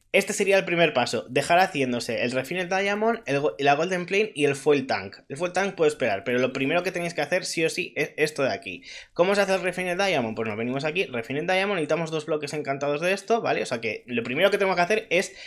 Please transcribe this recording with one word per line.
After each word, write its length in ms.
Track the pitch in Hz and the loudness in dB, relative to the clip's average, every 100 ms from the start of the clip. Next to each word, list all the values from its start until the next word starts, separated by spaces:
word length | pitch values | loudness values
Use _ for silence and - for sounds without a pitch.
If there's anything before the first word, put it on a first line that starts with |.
| _ | _
Este 180 | 190 202 | 0 0
sería 260 | 202 196 196 | 0 4 2
el 60 | |
primer 300 | 180 170 165 | 2 4 4
paso, 340 | 127 120 117 - | 4 2 -2 0
dejar 300 | 131 - 175 | -2 4 4
haciéndose 640 | 190 151 127 120 - 110 | 4 2 0 -2 -2 -2
el 80 | 123 | 0
Refined 420 | 131 127 175 175 | -2 -2 -6 -2
Diamond, 460 | 190 202 208 220 226 - | -2 0 0 0 -2 -2
el 160 | 139 | 0
go-, 140 | 143 131 | 0 2
la 160 | 139 143 | 2 4
Golden 300 | 175 180 175 | 2 -2 0
Plate 260 | 196 214 | 0 0
y 120 | 143 147 | 0 0
el 100 | 135 | 2
Fuel 320 | 151 143 131 | 2 2 2
Tank. 300 | 104 98 - _ | -4 -4 -14 _
El 80 | 139 | -6
Fuel 160 | 175 | -4
Tank 240 | 175 196 190 | -2 -2 2
puede 140 | 151 | 0
esperar, 340 | 151 120 98 | 2 -2 -2
pero 160 | 127 123 | 0 0
lo 140 | 127 | 0
primero 280 | 131 135 175 | 0 0 0
que 120 | 180 | 0
tenéis 200 | 175 170 | -4 -4
que 80 | 165 | -4
hacer 220 | 143 180 | -2 -2
sí 220 | 175 - 160 | -2 -2 -2
o 40 | |
sí 240 | - - - | -2 -6 -4
es 160 | 156 - | -4 0
esto 260 | 151 151 | 0 2
de 120 | 131 | 0
aquí. 300 | 98 95 87 - - - | -2 -8 -14 -14 -18 -10
¿Cómo 220 | - 180 202 | 2 4 4
se 60 | |
hace 120 | 196 | 2
el 80 | 190 | 2
Refined 400 | 180 175 180 175 | 0 -2 -4 0
Diamond? 320 | 196 156 113 | 2 2 0
Pues 140 | 110 110 | -2 -4
nos 100 | 104 | -2
venimos 280 | 123 135 156 | -2 -2 -2
aquí, 180 | 165 190 | -2 -4
Refined 420 | 123 113 139 170 | -4 -4 -4 0
Diamond, 280 | 185 202 190 | 0 0 -2
necesitamos 340 | 151 156 160 | 0 0 0
dos 160 | 160 151 | -4 -2
bloques 280 | 151 143 | -4 -2
encantados 480 | 151 135 139 143 147 | -6 -4 -2 -2 0
de 100 | 175 | 0
esto, 300 | 196 - 226 | -2 0 0
¿vale? 200 | 143 165 | 2 -2
O 40 | 180 | -2
sea 160 | 120 | -4
que 240 | 110 107 - | -4 -6 -4
lo 160 | 120 | -4
primero 260 | 113 135 196 | -2 2 2
que 80 | 196 | 4
tenemos 200 | 190 175 | 2 2
que 40 | |
hacer 260 | 175 214 - | 2 0 2
es 260 | 170 196 - | 0 0 -8